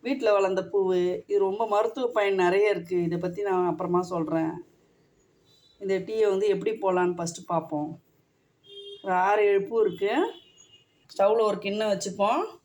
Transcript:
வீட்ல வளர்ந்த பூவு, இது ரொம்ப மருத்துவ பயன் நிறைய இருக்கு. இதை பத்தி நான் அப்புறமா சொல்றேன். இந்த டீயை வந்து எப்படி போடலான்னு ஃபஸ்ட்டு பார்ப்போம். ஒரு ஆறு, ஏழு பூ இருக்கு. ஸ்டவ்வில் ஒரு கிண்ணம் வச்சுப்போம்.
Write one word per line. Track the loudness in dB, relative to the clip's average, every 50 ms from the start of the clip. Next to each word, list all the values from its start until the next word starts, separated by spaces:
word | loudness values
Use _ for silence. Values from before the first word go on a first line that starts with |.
வீட்ல | -2 -4 -4 0 2 2
வளர்ந்த | 4 4 4 2 0 -2 -4
பூவு, | 0 0 0 2 2 2 2 2 0 -2 -4 -6
இது | _ 0 2
ரொம்ப | 2 2 0 -2 -2
மருத்துவ | 0 2 2 2 0 -2 -2 -4 -2
பயன் | 0 0 0 2 2
நிறைய | 2 2 2 4 4 2 2
இருக்கு. | 2 -2 -4 -4 -2 -2
இதை | -2 -2 -2 -4
பத்தி | -4 -6 -6 -4
நான் | -4 -2 0 0 0
அப்புறமா | 0 -2 -4 -2 0 0 0
சொல்றேன். | 0 0 -4 -4 -2 -2 -2 -2 -2 -2 -4 -8 -14 _ _ _ _ _ _ _ _ _ _ _ _ _ _ _ _ _ _ _ _ _ _ _
இந்த | -4 -2 -2
டீயை | -2 -2 -4 0 2 2 4
வந்து | 4 2 2 2
எப்படி | 2 2 0 -2 -2
போடலான்னு | 0 0 2 2 4 2 2 0 -2
ஃபஸ்ட்டு | -6 -6 -8 -10 -8
பார்ப்போம். | -2 -2 -2 -2 -2 -6 -6 -4 -6 -8 -14 _ _ _ _ _ _ _ _ _ _ _ _ _ -20 -20 -20 -18 -18 -18 -12
ஒரு | -6 -2 0
ஆறு, | 0 2 2 2 4 4
ஏழு | 4 4 2
பூ | 0 0 0 0
இருக்கு. | 0 0 0 -2 -2 0 0 0 0 -2 -4 -12 -20 _ _ _ -20 _ -20 _ _ _ _ _ _ _
ஸ்டவ்வில் | -2 2 2 4 4 4 2 2
ஒரு | 0 -2
கிண்ணம் | -4 -6 -4 -2 -2 -2
வச்சுப்போம். | -2 -2 -4 -8 -2 0 0 0 2 0 -2 -6 -10 -20